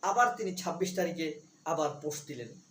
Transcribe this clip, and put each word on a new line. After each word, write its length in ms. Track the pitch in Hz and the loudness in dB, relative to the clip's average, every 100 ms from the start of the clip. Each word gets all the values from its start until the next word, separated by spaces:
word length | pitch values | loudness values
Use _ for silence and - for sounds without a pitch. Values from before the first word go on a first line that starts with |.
আবার 340 | 196 208 247 - | 2 6 6 4
তিনি 200 | 196 180 | -4 -2
ছাব্বিশ 400 | 180 - 185 - | -4 0 0 2
তারিখে 440 | 170 160 160 147 - - | 0 0 -4 -4 -14 -10
আবার 260 | - 160 151 143 | -2 0 0 0
পোস্ট 240 | 151 147 - | -6 -6 -8
দিলেন। 220 | 131 113 - - | -10 -10 -14 -20